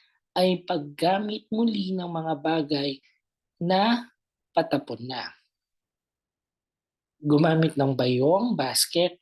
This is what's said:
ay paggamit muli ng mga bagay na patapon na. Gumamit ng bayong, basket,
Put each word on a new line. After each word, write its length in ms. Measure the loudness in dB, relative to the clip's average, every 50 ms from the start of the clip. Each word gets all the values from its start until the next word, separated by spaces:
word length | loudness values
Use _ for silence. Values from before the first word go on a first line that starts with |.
| _ _ _ _ _ _ -2
ay 320 | 0 2 2 2 0 -2
paggamit 800 | -4 -4 -4 -4 -6 -8 -2 0 0 2 0 -2 -4 -6 -8 -8 -6 -2
muli 400 | 0 0 0 0 -2 -4 -4 -4
ng 160 | -6 -6 -6
mga 240 | -6 -6 -4 -4 -4 -4
bagay 560 | -2 -2 0 0 0 0 -2 -2 -2 -4 -6 -8 _ _ _ _ _ _ _ _ _ _ _ -6
na 480 | -2 0 2 2 4 2 2 0 -2 -8 _ _ _ _ _ _ _ _
patapon 560 | -2 -2 0 0 -2 -4 -4 -4 -12 -12 -10
na. 240 | -10 -8 -8 -10 -10 -14 _ _ _ _ _ _ _ _ _ _ _ _ _ _ _ _ _ _ _ _ _ _ _ _ _ _ _ _ _ _ _ _ _ _ _ _ _
Gumamit 560 | 0 2 4 4 6 4 4 4 2 2 2 0
ng 160 | 0 0 2
bayong, 640 | 0 0 0 2 2 2 4 2 2 2 0 -2 -2
basket, 640 | -2 -2 0 -2 -2 0 0 0 0 0 -2 -8